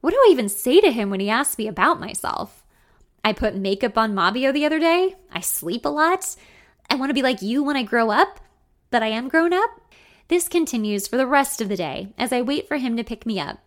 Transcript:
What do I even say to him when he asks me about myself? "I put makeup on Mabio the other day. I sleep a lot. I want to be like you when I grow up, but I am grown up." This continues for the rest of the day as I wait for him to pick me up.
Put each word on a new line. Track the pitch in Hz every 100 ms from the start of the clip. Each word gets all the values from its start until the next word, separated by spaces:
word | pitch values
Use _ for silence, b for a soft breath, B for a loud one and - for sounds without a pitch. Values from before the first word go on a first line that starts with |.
What | 294
do | 480
I | 494
even | 277 208
say | - 247 320
to | 415
him | 233 202
when | 196
he | 202
asks | 226 285 -
me | 214
about | 190 226 330
myself? | 214 - - - 202 _ _ _ _ _ _ _
"I | 214
put | 208 214
makeup | 196 190 196 240 214
on | 220
Mabio | 196 175 226 269
the | 277
other | 302 311
day. | 330 339 370 381 _
I | -
sleep | - - 165 233
a | 285
lot. | 294 320 370 - - b b b b _
I |
want | 262 269
to |
be | 277
like | 254 226
you | 196 254
when | 285 285
I |
grow | 233 233 226
up, | 214 381 - - _ _ _ _
but | 240
I | 220
am | 220 254
grown | 320 339
up." | 359 440 - _ b b b b
This | 349 -
continues | 349 320 233 214 208 196
for | 247
the | 262
rest | 277 277 -
of | 208
the | 196
day | 160 131 196 -
as | 247
I | 247
wait | 247 285 -
for | 294
him | 254 233
to |
pick | - 220 233
me | 196
up. | 143 -